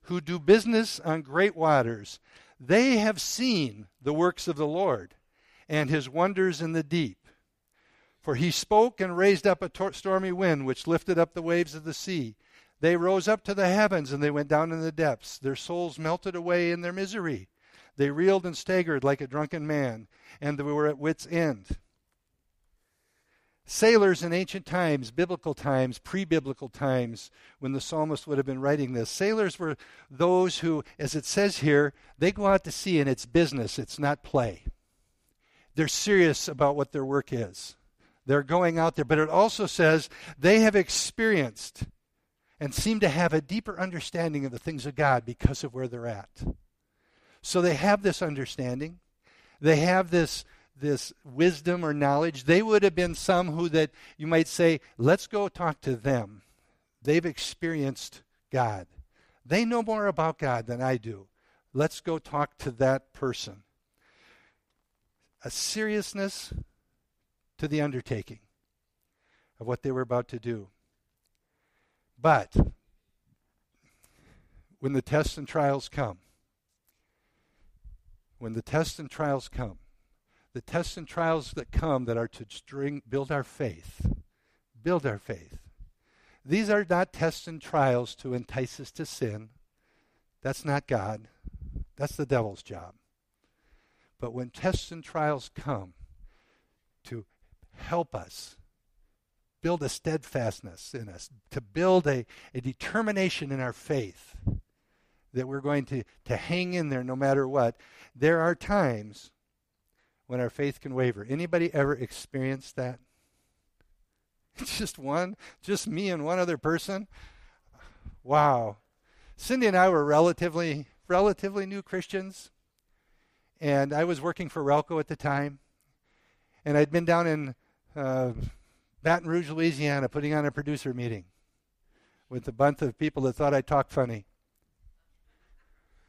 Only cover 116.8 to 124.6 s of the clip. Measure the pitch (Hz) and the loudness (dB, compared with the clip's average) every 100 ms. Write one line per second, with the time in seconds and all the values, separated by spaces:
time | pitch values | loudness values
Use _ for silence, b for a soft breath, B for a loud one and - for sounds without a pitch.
116.8 | - 196 208 b b b b b b b | -4 -8 -10 b b b b b b b
117.8 | b b b b 127 151 147 123 110 101 | b b b b 0 4 6 4 -2 -8
118.8 | _ _ b b b - - 262 226 185 | _ _ b b b -14 -4 2 4 6
119.8 | 190 165 147 151 175 - 175 160 170 147 | 6 6 4 6 6 2 -4 -2 -4 -6
120.8 | 139 _ - 180 208 185 196 202 190 196 | -10 _ 0 2 4 2 -4 -6 -6 -10
121.8 | - 185 - 196 190 - - _ _ _ | -6 -8 -6 -8 -8 -16 -20 _ _ _
122.8 | _ _ _ _ _ _ _ _ 151 139 | _ _ _ _ _ _ _ _ 0 0
123.8 | 139 151 170 151 165 165 165 165 | 0 0 0 -2 -4 -6 -8 -4